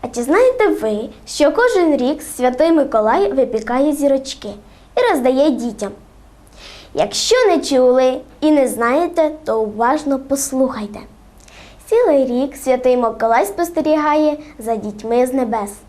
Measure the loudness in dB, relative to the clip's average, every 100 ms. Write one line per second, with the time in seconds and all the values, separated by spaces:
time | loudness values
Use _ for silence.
0 | -10 -8 0 2 2 2 0 0 -2 -4
1 | -6 -14 -14 0 2 4 2 2 2 2
2 | 0 -4 -8 -2 -2 2 2 4 2 0
3 | 2 2 0 0 0 -2 -4 0 0 0
4 | 0 0 -4 -12 -12 -14 -20 -20 -8 -2
5 | 0 2 2 2 2 0 -4 -6 -10 -10
6 | -20 -20 -20 -20 -20 -20 -20 -20 -12 -4
7 | -4 -2 2 4 4 2 2 2 4 4
8 | 2 0 -10 -2 2 2 2 0 0 0
9 | 0 0 -2 -2 -4 -4 -4 -2 0 0
10 | -2 -4 -2 -4 -4 -2 -2 -2 -10 -12
11 | -18 -20 -20 -20 -20 -20 -20 -20 -2 2
12 | 4 4 2 0 -4 -6 -2 0 2 2
13 | 0 -2 0 2 0 -4 -4 -2 0 0
14 | 2 2 0 -2 -10 -12 -6 -4 -6 -10
15 | -2 0 0 0 -2 -4 -6 -12